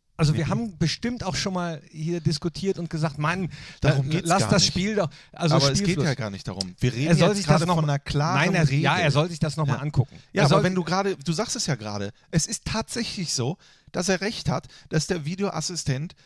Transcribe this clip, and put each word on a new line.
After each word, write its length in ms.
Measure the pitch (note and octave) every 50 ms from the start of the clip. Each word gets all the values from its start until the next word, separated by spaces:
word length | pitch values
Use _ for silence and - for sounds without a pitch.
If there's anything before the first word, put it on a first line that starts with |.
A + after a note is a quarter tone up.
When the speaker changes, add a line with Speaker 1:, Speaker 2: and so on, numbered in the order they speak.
| _ _ _ -
Speaker 1:
also 140 | D#3+ D3+ D#3
wir 120 | - D3+
Speaker 2:
Nee. 40 | -
Speaker 1:
haben 280 | G3 A3 A#3+ G#3+ - -
bestimmt 440 | E3 D3 - - - A#3+ B3 A3+ -
auch 120 | F#3+ C#3
schon 180 | - - G3+ F#3+
mal 260 | F3+ F3 E3+ E3 D3 - -
hier 300 | - D3+ D#3 E3 F3 F3
diskutiert 580 | D#3 E3+ D#3+ - - E3+ - D3 F3 G3 F#3+ -
und 100 | F3 D#3+
gesagt, 300 | - D#3 D#3+ D#3+ C#3 D3
„Mann, 300 | D3+ D#3 F3 F#3+ F#3 D3 - - - - - -
Speaker 2:
Darum 260 | - C3 - C#3 C3
Speaker 1:
äh, 20 | C#3
Speaker 2:
geht's 180 | D#3 F3+ F3+
Speaker 1:
lass 120 | E3 F3+ G3
Speaker 2:
gar 80 | - -
Speaker 1:
das 140 | G#3 F#3+ -
Speaker 2:
nicht. 80 | -
Speaker 1:
Spiel 240 | - F3+ F#3 G#3 A3
doch“, 140 | G3+ F3 C#3+ - - - _
also 240 | - - - D3+ D#3
Speaker 2:
Aber 140 | E3 C3+ C#3
es 60 | C3
geht 80 | - G3+ E3
Speaker 1:
Spielfluss. 160 | F#3 D3+ D#3+
Speaker 2:
ja 80 | D#3 B2+
gar 160 | - A2+ G#2
nicht 160 | G2 F#2 -
darum. 260 | A2 F2+ F#2+ F#2+ F2+ F2+ -
Wir 120 | - B2
reden 160 | A2 A#2+ C#3+
Speaker 1:
Er 80 | E3 E3+
soll 120 | D3+ E3+ G3
Speaker 2:
jetzt 80 | G#3
Speaker 1:
sich 80 | G3+ F3+
das 120 | - - D#3
Speaker 2:
gerade 80 | -
Speaker 1:
noch 80 | F3+ F3+
Speaker 2:
von 80 | E3 D#3
einer 160 | D3 C#3+ C#3
klaren 340 | - - - C#3+ D3 E3 F3+
Speaker 1:
Nein, 220 | C#3 D#3+ G3 F#3+
er, 120 | F3 D#3+
Speaker 2:
Regel. 120 | C3+ C3+ C#3+
Speaker 1:
ja, 160 | C#3 C3+ D#3+
er 140 | F3+ F3 D3
soll 180 | C3 D3 D#3 F3+
sich 100 | E3+ D3+
das 180 | E3 D#3 C#3+
noch 100 | D#3 D#3
mal 80 | C#3+ -
Speaker 2:
Ja. 40 | C#3+
Speaker 1:
angucken. 340 | C#3 D3+ - - A#2 - - - - _ -
Speaker 2:
Ja, 80 | F#3+
Speaker 1:
Er 40 | D#3
Speaker 2:
aber 100 | C#3 -
Speaker 1:
soll 80 | - -
Speaker 2:
wenn 100 | F3+ F#3
du 80 | F#3 E3+
gerade, 320 | D#3 F3+ F#3+ G3 G3 F3+
du 160 | C#3 C#3 E3 D#3+
sagst 220 | E3 A3+ - -
es 120 | B3 -
ja 80 | - C#3+
gerade, 360 | - G#2+ G#2+ G#2 G2+ G2+ G2+ - _ _ _
es 160 | - E3 -
ist 180 | - A3+ - -
tatsächlich 680 | - - A3 A3+ - - A#3+ A3+ - - G#3 E3+ - -
so, 240 | - A#2 C3 F3+ - - - _ _ _ -
dass 180 | - - F3 -
er 120 | F#3+ E3
recht 280 | F#3+ G#3+ - - - -
hat, 180 | B2+ C3+ - - - - - -
dass 160 | - D#3 -
der 200 | - F#3 E3+ C#3
Videoassistent 920 | D3+ F#3 F#3 G3+ F#3+ - E3 D3+ - F3+ D#3+ - - C3 C3 D3+ - - _ _